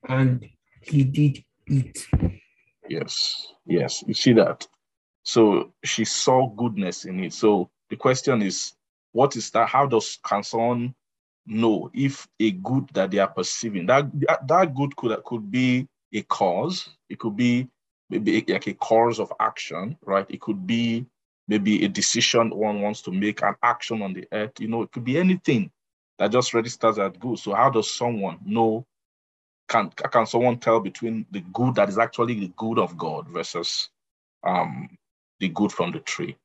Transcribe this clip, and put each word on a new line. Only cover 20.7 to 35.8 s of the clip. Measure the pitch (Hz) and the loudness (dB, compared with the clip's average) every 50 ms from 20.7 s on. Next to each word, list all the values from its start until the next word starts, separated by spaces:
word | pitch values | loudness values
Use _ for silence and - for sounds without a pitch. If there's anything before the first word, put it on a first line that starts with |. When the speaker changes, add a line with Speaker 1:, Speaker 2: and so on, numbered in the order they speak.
| 117 117 117 117 113 117 131 - _ _ _ _ _ _ _ - | -2 0 0 0 -2 -2 -4 -8 _ _ _ _ _ _ _ -2
Speaker 2:
maybe | 101 107 98 101 107 - - | 0 0 2 2 2 2 2
a | 101 | 0
decision | 92 - 95 - - 120 123 - - 120 117 113 | 0 0 -2 0 0 2 0 2 4 4 2 2
one | - 98 107 107 104 104 | 0 -2 -2 -2 -2 -2
wants | 101 104 107 104 - | -2 -4 -4 -6 -8
to | - | -6
make, | 92 95 101 107 104 - - | -4 -2 -2 -2 -2 0 -2
an | 101 101 - - | -2 -2 0 0
action | 120 117 - - - 117 110 | 0 0 0 -4 -6 -4 -4
on | 104 98 95 | -4 -6 -6
the | 92 90 - | -8 -10 -8
earth, | - 107 107 110 - - | -4 -4 -4 -4 -6 -10
you | - 110 | -8 -4
know, | 113 117 110 | -4 -4 -4
it | - | -6
could | _ - 120 | _ -8 -4
be | 120 127 156 | -2 0 2
anything | 180 185 185 180 _ - 147 117 98 - _ _ _ _ _ _ _ _ _ _ | 4 4 2 2 _ 0 2 2 0 -2 _ _ _ _ _ _ _ _ _ _
that | 95 107 | 0 2
just | 104 127 123 - - | 4 2 2 2 0
registers | 117 113 120 120 - - 113 107 107 | 0 0 0 -6 0 2 2 2 2
as | 98 98 90 - | -2 -2 -4 -6
good. | - 127 117 98 | -6 -6 -6 -6
So | - - 98 | -4 -4 0
how | 98 127 135 | 4 4 4
does | 135 113 104 - | 4 2 0 0
someone | - - 123 120 120 107 98 92 82 85 95 | -4 -4 -4 -4 -4 -4 -4 -6 -6 -8 -8
know, | 92 104 117 113 113 110 113 123 _ _ _ _ _ _ _ _ _ _ _ _ _ _ _ _ _ | -4 0 2 2 2 2 -2 -6 _ _ _ _ _ _ _ _ _ _ _ _ _ _ _ _ _
can, | - 117 104 85 | 0 0 0 0
can | - - - 135 - 123 113 107 | -6 -4 -4 2 2 2 2 4
someone | - - 123 123 120 120 | 2 2 2 2 2 2
tell | - 127 113 113 | 2 4 4 4
between | 98 95 - - - 113 113 113 104 _ | 2 0 -8 -6 -6 -6 -6 -6 -8 _
the | 95 101 85 90 92 | -10 -10 -10 -8 -4
good | 104 120 127 123 | 0 0 2 4
that | 113 101 95 | 2 2 2
is | 98 104 | 2 0
actually | 117 117 - - 117 117 120 107 | 0 0 0 -2 -2 -2 0 -4
the | 101 90 - | -6 -8 -8
good | - 113 113 113 113 | -6 -4 -2 0 0
of | 101 87 90 80 | 0 -2 -2 -8
God | 85 80 78 76 78 80 | -8 -6 -6 -8 -10 -8
versus, | 85 87 82 - - 87 82 - - - - - _ _ _ _ _ _ _ _ _ _ - | -8 -8 -8 -6 -6 -6 -6 -6 -6 -6 -6 -8 _ _ _ _ _ _ _ _ _ _ -4
um, | 90 92 92 87 85 69 64 62 - - _ _ _ _ _ _ _ _ _ | -2 0 0 0 -2 -4 -10 -12 -14 -16 _ _ _ _ _ _ _ _ _
the | - 98 | -4 -4
good | 82 - 104 101 | 0 0 0 0
from | - - | 0 -2